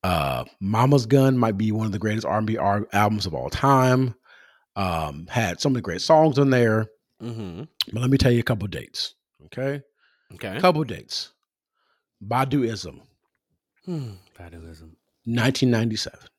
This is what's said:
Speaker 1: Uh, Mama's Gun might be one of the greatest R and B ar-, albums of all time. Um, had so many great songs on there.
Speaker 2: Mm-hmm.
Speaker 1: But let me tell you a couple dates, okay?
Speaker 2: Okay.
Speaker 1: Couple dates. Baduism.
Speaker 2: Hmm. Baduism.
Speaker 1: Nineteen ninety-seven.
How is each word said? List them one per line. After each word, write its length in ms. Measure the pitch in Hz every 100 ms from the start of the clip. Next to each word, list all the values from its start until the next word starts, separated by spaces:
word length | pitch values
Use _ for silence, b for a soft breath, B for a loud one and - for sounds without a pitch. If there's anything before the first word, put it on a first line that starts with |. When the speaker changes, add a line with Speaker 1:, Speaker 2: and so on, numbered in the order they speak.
Speaker 1:
Uh, 420 | 90 85 69 64 62 _
Mama's 460 | 98 110 131 143 110
Gun 320 | 135 135 131
might 180 | 113 101
be 120 | 110
one 160 | 107 110
of 60 |
the 60 | 101
greatest 260 | 107 107 87
R 120 | 104
and 80 | 107
B 80 | 110
ar-, 320 | 98 101 101
albums 340 | 101 104 107 98
of 80 |
all 160 | 76 64
time. 640 | - 139 135 127 127 131 - b b b b b
Um, 520 | - 95 82 78 73 87
had 320 | 123 107 87
so 80 | 147
many 140 | 127
great 180 | - 87
songs 360 | - 160 156 135
on 120 | 139
there. 360 | 127 117 110 110 _ _ _
Speaker 2:
Mm-hmm. 400 | 117 113 98 85 147 _ -
Speaker 1:
But 80 | 110
let 100 | 127
me 80 | 135
tell 140 | 127
you 80 | 120
a 40 |
couple 220 | 113 113 104
dates, 480 | 78 - - - _ _ _
okay? 380 | 76 - 135 143 143 _ _ _ _
Speaker 2:
Okay. 240 | 95 - 101
Speaker 1:
Couple 240 | 185 156
dates. 460 | 147 87 - - - _ _ _ _ _ _ _ _ _ 101
Baduism. 760 | 120 135 143 120 110 85 - _ _ _ _ _ _ _ _
Speaker 2:
Hmm. 260 | - 170 123 95 _ _
Baduism. 520 | 87 82 82 80 80 80 _ _ -
Speaker 1:
Nineteen 440 | 117 117 135 127
ninety-seven. 500 | 117 113 110 - - -